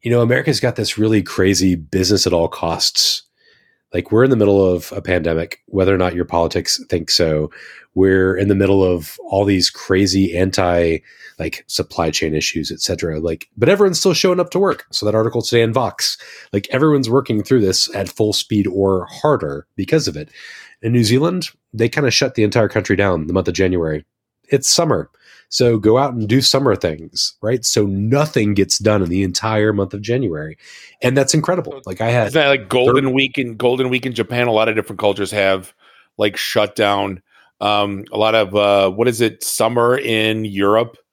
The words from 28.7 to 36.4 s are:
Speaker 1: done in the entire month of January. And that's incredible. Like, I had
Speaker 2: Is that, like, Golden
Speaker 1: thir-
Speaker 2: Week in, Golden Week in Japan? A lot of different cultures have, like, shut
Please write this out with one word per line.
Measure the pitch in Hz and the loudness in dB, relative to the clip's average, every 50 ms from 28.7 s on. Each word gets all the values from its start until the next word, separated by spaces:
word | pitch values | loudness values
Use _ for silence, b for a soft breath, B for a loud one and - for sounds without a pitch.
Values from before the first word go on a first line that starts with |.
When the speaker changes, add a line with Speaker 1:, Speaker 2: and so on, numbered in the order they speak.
| - - | 0 0
Speaker 1:
done | 101 107 104 101 | 0 2 2 2
in | 92 | 0
the | 87 87 95 98 | 0 0 -2 -2
entire | 92 87 - - 110 110 107 104 107 | -2 -2 -4 -4 -2 0 0 0 0
month | 104 101 98 95 - | 0 0 -2 -4 -6
of | 101 | -10
January. | 101 107 117 131 135 98 80 76 78 78 78 B B B B B B B B B | -6 -4 -2 -2 -2 -4 -6 -6 -10 -12 -14 B B B B B B B B B
And | - 123 131 | -2 0 2
that's | 139 139 - - | 2 2 2 2
incredible. | 160 156 - 180 180 - - 143 135 - | 0 0 0 -2 -2 -4 -8 -12 -14 -12
Like, | 95 95 - | -12 -8 -4
I | 110 117 | -2 0
had | 120 123 110 | 2 0 0
Speaker 2:
Is | 104 135 | 2 2
that, | 160 147 139 | 2 2 2
like, | 139 135 107 | 2 0 -2
Golden | 92 123 127 123 123 123 139 139 | -2 0 2 2 4 4 2 2
Speaker 1:
thir- | 135 | 2
Speaker 2:
Week | 127 135 135 131 127 | 0 0 0 -2 -2
in, | - 127 120 113 | -6 -6 -6 -6
Golden | 104 117 123 123 131 131 | -2 0 0 2 2 0
Week | 127 127 123 120 | -2 -2 -2 -4
in | 135 | -4
Japan? | 120 110 110 - 127 120 123 | -4 -4 -4 -2 -2 -2 0
A | 120 | 2
lot | 113 107 110 | 2 2 2
of | 113 110 | 2 0
different | 110 104 - 104 90 | -2 -4 -6 -8 -2
cultures | 107 104 98 95 101 92 | 0 0 0 0 -4 -4
have, | 110 104 98 95 95 95 95 - _ b b b b b b b b | -2 0 2 2 0 0 -4 -12 _ b b b b b b b b
like, | - 107 107 95 | -2 -2 -2 -2
shut | - | -4